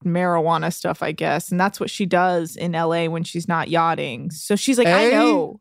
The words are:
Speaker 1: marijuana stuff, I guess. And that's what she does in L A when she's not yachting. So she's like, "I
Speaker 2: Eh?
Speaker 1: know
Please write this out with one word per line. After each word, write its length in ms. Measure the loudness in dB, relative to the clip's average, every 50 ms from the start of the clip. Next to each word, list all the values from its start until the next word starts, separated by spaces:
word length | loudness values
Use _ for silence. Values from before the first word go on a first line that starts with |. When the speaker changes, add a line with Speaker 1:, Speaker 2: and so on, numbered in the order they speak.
| -4
Speaker 1:
marijuana 680 | -2 0 0 2 2 2 2 2 2 2 0 0 -2 -4
stuff, 280 | -4 -4 -4 -4 -4 -4
I 100 | -6 -4
guess. 380 | -2 -2 -2 -2 -2 -2 -2
And 100 | 0 0
that's 180 | 0 0 0 -4
what 120 | -8 -6
she 160 | -4 -4 -2
does 500 | 0 2 2 2 2 0 0 -2 -4 -8
in 180 | -6 -6 -4 -2
L 180 | 0 0 0 0
A 140 | 0 0 -2
when 160 | -4 -4 -6
she's 220 | -6 -8 -8 -4
not 220 | -4 -2 -2 -2 0
yachting. 600 | 0 2 2 2 0 -2 -4 -6 -8 -8 -10 -10
So 260 | -10 -8 -4 -2 -2
she's 220 | 0 0 0 2 4
like, 100 | 4 6
"I 180 | 6 6 6
Speaker 2:
Eh? 40 | 4
Speaker 1:
know 500 | 4 4 4 4 4 2 0 -4 -8 -14